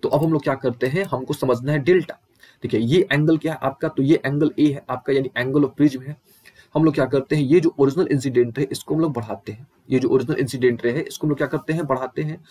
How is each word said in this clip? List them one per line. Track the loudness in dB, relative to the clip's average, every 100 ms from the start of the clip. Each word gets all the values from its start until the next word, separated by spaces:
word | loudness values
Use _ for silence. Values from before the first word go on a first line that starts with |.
तो | -2
अब | 0
हम | 0
लोग | 0
क्या | -2
करते | -2 -4 -2 -2
हैं, | -2
हमको | -4 -6 -6
समझना | -4 -2 -2 0
है | -2
डेल्टा। | 2 2 0 -10 _ _ -20 _
ठीक | -4
है, | -2
ये | 2 2 2
angle | 2 2 2
क्या | 0
है | -4
आपका, | -6 -4 -6
तो | 0
ये | 2 2 0
angle | 0 0 2
ए | 0
है | 0 -6
आपका, | -6 -2
यानी | 0 -2 -4
angle | 0 2 2
of |
prism | 2 2 0
है। | -10 -16 _ _ -20 -20 _
हम | 0
लोग | 2
क्या | 2 0
करते | 0 0 0
हैं, |
ये | 4 4
जो | 4 2
original | 2 2 0
incident | 0 0 0 0 0
है, |
इसको | -6 -6 -4
हम | -2
लोग | -2
बढ़ाते | -2 -6 -10 -12
हैं, | -16 -18 _ -2
ये | 0
जो | 2
original | 2 0 -2
incident | -4 0 0 0
रे | -2
है, | -2
इसको | -6 -4 -4
हम |
लोग | -2
क्या | -2
करते | -4 -4
हैं, | -4 -2
बढ़ाते | -4 -4 -6
हैं, | -8 -8 _